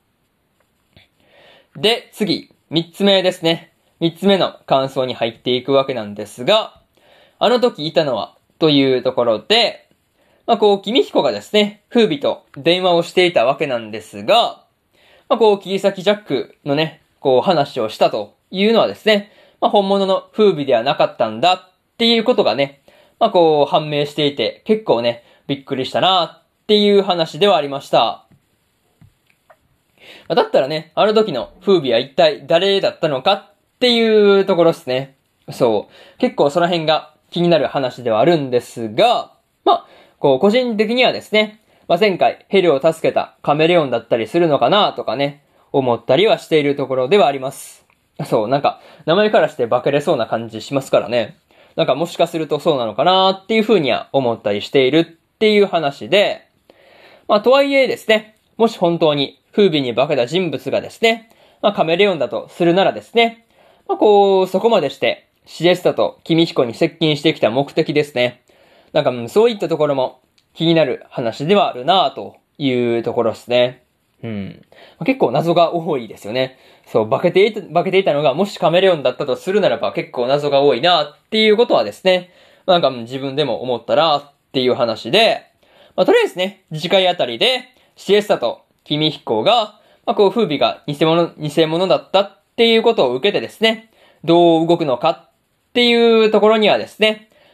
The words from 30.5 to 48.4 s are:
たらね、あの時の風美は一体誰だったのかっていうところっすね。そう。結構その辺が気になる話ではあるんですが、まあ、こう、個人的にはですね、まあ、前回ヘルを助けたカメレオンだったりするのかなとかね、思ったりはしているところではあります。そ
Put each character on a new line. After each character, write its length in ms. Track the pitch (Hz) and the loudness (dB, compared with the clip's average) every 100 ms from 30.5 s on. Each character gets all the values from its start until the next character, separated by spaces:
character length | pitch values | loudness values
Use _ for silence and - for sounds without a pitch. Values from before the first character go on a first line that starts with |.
た 100 | - | 0
ら 60 | 135 | 0
ね、 240 | 156 - - | -6 -6 0
あ 100 | 202 | 2
の 80 | |
時 160 | 220 214 | 2 0
の 220 | 131 - - | -4 -8 -8
風 200 | - 185 | 0 0
美 120 | 131 | 2
は 80 | 117 | -2
一 160 | 131 - | -2 0
体 320 | 160 139 139 | 0 0 -2
誰 320 | 170 196 196 | 0 2 0
だ 100 | 196 | -2
っ 80 | - | -2
た 100 | 160 | -4
の 140 | 131 | -2
か 100 | 190 | -2
っ 200 | 202 - _ _ _ | -2 -6 _ _ _
て 140 | 247 | 0
い 480 | 233 226 214 202 196 | 2 2 4 4 4
う 40 | |
と 120 | 196 170 | 2 4
こ 80 | |
ろ 60 | 165 | 4
っ 40 | |
す 140 | 165 - | 2 -4
ね。 280 | 127 139 _ _ _ - | -6 -6 _ _ _ -18
そ 360 | - 127 107 - | -2 0 0 -4
う。 280 | - - _ | -16 -20 _
結 160 | 247 | -4
構 160 | - 147 | 0 0
そ 80 | 175 | 2
の 80 | 175 | 0
辺 200 | 175 156 | 0 0
が 280 | 156 - _ _ | -2 -4 _ _
気 100 | 175 | -2
に 80 | 175 | 2
な 100 | 160 | 2
る 100 | 127 | 0
話 340 | 147 127 - | -2 -4 -4
で 80 | 120 | -2
は 80 | 107 | 2
あ 60 | |
る 120 | 143 165 | 2 2
ん 140 | 135 | 0
で 100 | 123 | -4
す 320 | - - 113 | -4 -10 -8
が、 400 | 110 226 190 - _ _ _ | 0 0 0 -6 _ _ _
ま 80 | 359 | -2
あ、 140 | - - - _ _ | -2 -4 -20 _ _
こ 180 | 147 131 | 0 2
う、 20 | |
個 100 | 202 | 2
人 260 | 240 247 208 | 2 -2 -2
的 200 | 214 247 | -2 0
に 80 | |
は 80 | 226 | 0
で 100 | 113 | -2
す 100 | - | -2
ね、 280 | 214 214 - _ _ - | -2 -2 -8 _ _ -4
ま 60 | 170 | 0
あ、 20 | |
前 180 | 208 170 | 0 2
回 280 | 120 - _ | 0 -2 _
ヘ 140 | 196 | 0
ル 100 | 175 | 2
を 80 | 135 | 2
助 280 | 160 160 143 | 0 0 -2
け 40 | |
た 220 | 110 - _ | -2 -4 _
カ 140 | - 147 | -2 0
メ 100 | 160 | 2
レ 100 | 175 | 2
オ 80 | |
ン 60 | 139 | 0
だ 80 | 117 | -4
っ 80 | - | -2
た 100 | 120 | -4
り 120 | 110 | -2
す 100 | 170 | 0
る 80 | 170 | 0
の 140 | 135 | 2
か 100 | 120 | 2
な 220 | 202 170 | 2 0
と 120 | 127 | -4
か 120 | - 117 | -8 -4
ね、 260 | 143 143 _ _ _ | -6 -6 _ _ _
思 200 | 143 127 | -2 0
っ 120 | 117 | -2
た 100 | - | 0
り 140 | 135 214 | 2 2
は 100 | - | 0
し 80 | - | 0
て 140 | 160 | 0
い 20 | |
る 140 | 143 139 | 0 -2
と 100 | 131 | -4
こ 80 | |
ろ 140 | 131 127 | -4 0
で 100 | 202 | 2
は 80 | 160 | 2
あ 60 | |
り 80 | 139 | 0
ま 100 | 131 | -8
す。 340 | - - - _ _ _ - 151 | -12 -20 -20 _ _ _ -14 -4
そ 180 | 127 | -2